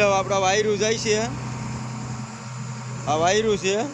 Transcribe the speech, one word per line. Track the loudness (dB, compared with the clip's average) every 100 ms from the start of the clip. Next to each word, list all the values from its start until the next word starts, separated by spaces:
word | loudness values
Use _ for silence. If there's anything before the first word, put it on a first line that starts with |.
લો | 6 4
આપણા | 2 2 4
વાયરું | 2 2 2
જાય | 0 0 0
છે, | 0 0 -4 -6 -6 -6 -6 -8 -8 -8 -8 -10 -12 -12 -10 -8 -8 -8 -6 0
આ | 2
વાયરું | 4 4 4 2
છે | 2 0 0